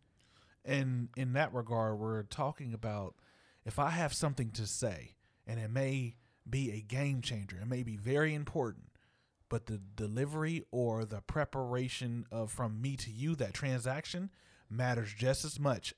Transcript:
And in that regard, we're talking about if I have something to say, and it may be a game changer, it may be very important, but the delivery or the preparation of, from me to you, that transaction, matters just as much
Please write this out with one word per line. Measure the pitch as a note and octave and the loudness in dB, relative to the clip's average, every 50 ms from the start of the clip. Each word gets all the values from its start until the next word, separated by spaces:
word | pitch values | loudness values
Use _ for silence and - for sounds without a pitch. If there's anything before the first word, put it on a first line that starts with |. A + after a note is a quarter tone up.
| _ _ _ _ _ _ - - - - - _ - | _ _ _ _ _ _ -20 -20 -20 -20 -20 _ -2
And | - C#3 C#3 C3+ C3 B2+ B2 A#2+ A#2 - | 0 2 2 2 2 2 0 0 -2 -2
in | C3 C3 B2+ B2 | -2 0 2 4
that | C#3 D#3 C#3 B2+ | 4 2 2 2
regard, | B2+ A2+ A2 A#2 A2+ A2+ A2 G#2+ G#2 | -2 0 2 2 4 4 4 2 0
we're | G#2+ A2 A2 A2 G#2 | 0 0 0 0 -2
talking | G2 - - C#3+ C#3 D3+ - D3 B2 A2+ | -2 -2 0 0 0 0 -2 -4 -6 -4
about | G#2+ A2+ A2 G#2 G#2 G2 F2 - - - - - - - - - _ - | -2 -2 -2 -2 -2 -4 -6 -8 -12 -18 -20 -20 -20 -20 -20 -20 _ -10
if | - - - | -4 0 0
I | C#3+ D3 | 2 2
have | D#3+ E3+ E3+ D3 - | 2 2 0 0 0
something | - - D3 C3+ - B2 A#2 - | 0 0 0 0 0 -2 -2 -2
to | - A2 | -2 -4
say, | G2+ - - - A2+ F#2 D2+ A#1+ A1+ - _ _ _ _ _ _ | -2 -2 0 0 -2 -2 -4 -8 -14 -18 _ _ _ _ _ _
and | - A2+ A#2 | -4 -4 -2
it | A2 A2 | -2 0
may | A2+ C3+ C3+ C3 C3+ C3+ B2+ A#2 A#2 - _ _ _ _ - - | 0 2 2 2 2 0 -2 -4 -6 -10 _ _ _ _ -8 -2
be | A2+ C3+ C3+ B2 G#2 | 0 0 0 0 -2
a | A2 | -4
game | G#2+ G#2 B2 C3 C#3+ C#3+ C#3 B2+ | -4 -2 0 2 2 2 2 2
changer, | A2+ - B2+ G#2+ G2+ G2 F#2+ F2+ | 0 0 -2 -2 -4 -4 -6 -4
it | G2+ A#2 | -2 0
may | B2+ B2 B2+ | 0 0 0
be | A#2 A2 | -2 -4
very | G2+ G2+ A#2+ C3+ D3 D#3 D#3 D3+ | -2 2 4 4 6 6 4 4
important, | D3 C#3+ - - E3 C3 A2+ - - - - - _ _ _ _ _ _ _ _ _ _ - | 0 -2 -2 0 0 0 0 -2 -6 -12 -20 -20 _ _ _ _ _ _ _ _ _ _ -4
but | - A2+ - | -2 -2 -2
the | - A2 G2+ | -2 -4 -6
delivery | F#2+ G2 G2+ A2 A2 G#2 G#2+ A#2+ C#3 C#3+ D3+ D#3 D#3 D#3+ E3 E3 - - - | -6 -8 -6 -4 -4 -2 0 0 0 0 0 0 0 0 0 -2 -2 -2 0
or | B2 B2 A#2 A2 A2+ A2 | 2 2 2 2 0 0
the | G#2 A2 G2+ | -2 -4 -6
preparation | - - - D#3 D3 - - C3+ C3 B2 B2 B2+ C3 B2+ - - C3 A#2+ A#2 A#2+ A2 - - | -4 -2 0 0 0 0 0 -2 0 0 2 2 2 0 0 -2 -2 -2 -2 -2 -4 -4 -2
of, | A2+ A2 G#2+ | -2 -2 -2
from | - - B2 A2 A2 G#2+ | -2 -2 0 0 0 0
me | A#2+ C#3 C#3 | 0 -2 -2
to | B2+ - A#2+ | -2 -4 -6
you, | G#2+ A2 C3+ D#3+ E3 | -4 -2 0 0 2
that | C3+ B2 G2 F#2+ | 2 0 -2 -2
transaction, | - C#3+ C3+ C3 B2 A2+ B2+ C3 D3+ - - - F3 F#3 G3 - - - - - - - - | -2 0 0 0 2 0 0 -2 -2 -2 -4 -4 -4 -4 -6 -8 -12 -20 -20 -20 -20 -12 -6
matters | G#2+ A2+ B2+ B2 A#2+ A#2 A2 G#2 G#2 | -2 0 2 2 2 2 0 -2 -2
just | G#2+ A#2+ B2+ C3+ - - | 0 2 4 4 2 0
as | D3+ - - | -2 -2 0
much | C#3+ C#3+ B2 F#2+ - - - | 2 2 2 2 0 -6 -8